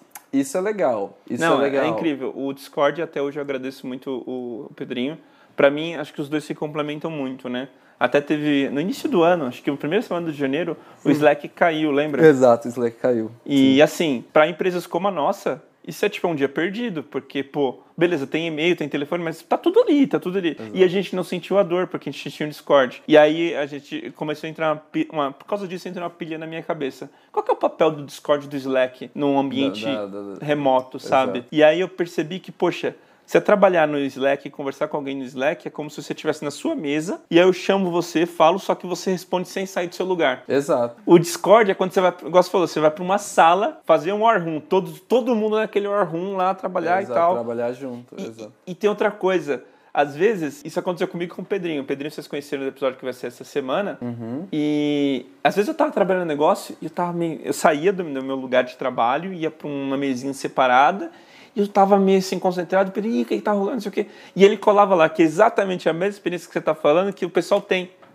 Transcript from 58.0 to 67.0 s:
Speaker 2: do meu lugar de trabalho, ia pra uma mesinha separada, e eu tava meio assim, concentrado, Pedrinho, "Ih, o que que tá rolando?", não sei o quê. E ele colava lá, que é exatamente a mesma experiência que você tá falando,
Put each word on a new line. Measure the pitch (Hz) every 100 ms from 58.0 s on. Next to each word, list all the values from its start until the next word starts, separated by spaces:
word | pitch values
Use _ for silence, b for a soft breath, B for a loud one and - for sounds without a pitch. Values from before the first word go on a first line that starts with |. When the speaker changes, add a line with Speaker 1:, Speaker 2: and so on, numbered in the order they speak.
Speaker 2:
do | 170 135
meu | 135 135
lugar | 131 127
de | 127 -
trabalho, | 135 123 117 143 190
ia | 185 156
pra | - 151
uma | 143 135 139
mesinha | 139 123 135
separada, | 135 139 - 131 123 147 196 330 B B B B
e | -
eu | 202
tava | 202 196 196
meio | 190 190
assim, | 185 185
concentrado, | 185 175 170 190 196
Pedrinho, | 202 208 240
"Ih, |
o | 233
que | 208
que |
tá | 214
rolando?", | 208 196
não | 254
sei | 208
o |
quê. | 214 208 B B
E | 180
ele | 196 214
colava | - 202 202
lá, | 185 160
que | -
é | 160
exatamente | 151 226 240 196 180 -
a |
mesma | 165 196
experiência | 202 170 175 -
que |
você | 170
tá | 160
falando, | 151 151 160